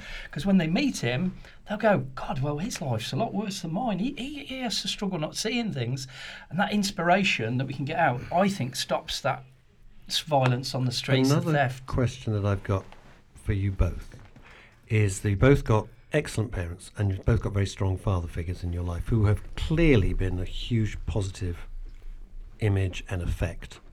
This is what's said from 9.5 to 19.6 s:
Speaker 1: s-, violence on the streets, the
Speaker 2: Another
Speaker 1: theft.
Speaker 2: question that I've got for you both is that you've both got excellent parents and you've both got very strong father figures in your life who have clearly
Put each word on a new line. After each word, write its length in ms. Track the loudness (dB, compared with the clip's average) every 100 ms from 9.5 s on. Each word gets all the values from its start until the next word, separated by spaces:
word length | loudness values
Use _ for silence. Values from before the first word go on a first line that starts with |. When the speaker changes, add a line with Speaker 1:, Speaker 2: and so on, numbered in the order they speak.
| -20 _ _ -20 -18 -6
Speaker 1:
s-, 140 | -4
violence 540 | 2 4 4 2 -2
on 100 | -2
the 80 | 0
streets, 380 | 0 2 4 6
the 60 | 4
Speaker 2:
Another 160 | 4
Speaker 1:
theft. 340 | 2 2 -2 -4
Speaker 2:
question 480 | 0 0 -2 -2
that 100 | 0
I've 180 | 2 0
got 200 | 0 -2 -2 -20 -20 -20 -20
for 200 | -10 -2
you 180 | 0 0
both 420 | 2 0 0 -12 -18 -20 -20 -20 -20 -20 -16 0
is 320 | 2 2 2
that 100 | 0
you've 80 | 6
both 260 | 8 6
got 220 | 6 2 2 -12 -2
excellent 400 | 0 0 -2 -2
parents 380 | -4 -6 -8 -10 -2
and 120 | 0
you've 140 | 2
both 160 | 2 2
got 140 | 2
very 120 | 0 0
strong 300 | 0 0 0
father 320 | 0 0 -2
figures 340 | -6 -6 -4
in 120 | -4
your 100 | -4
life 240 | -4 -4 0
who 160 | 2
have 160 | 4 2 -2
clearly 560 | -6